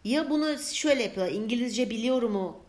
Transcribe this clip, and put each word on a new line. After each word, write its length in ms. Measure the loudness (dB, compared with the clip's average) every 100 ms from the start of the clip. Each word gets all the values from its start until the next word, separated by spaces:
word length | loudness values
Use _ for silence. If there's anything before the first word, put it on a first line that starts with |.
ya 260 | -2 0 2
bunu 280 | 0 0 -2 -4
şöyle 300 | -2 2 2
yapıyorlar, 320 | 2 0 -2
İngilizce 560 | -2 -2 -2 -2 0 -2
biliyorumu 680 | 0 0 2 2 0 -2 -6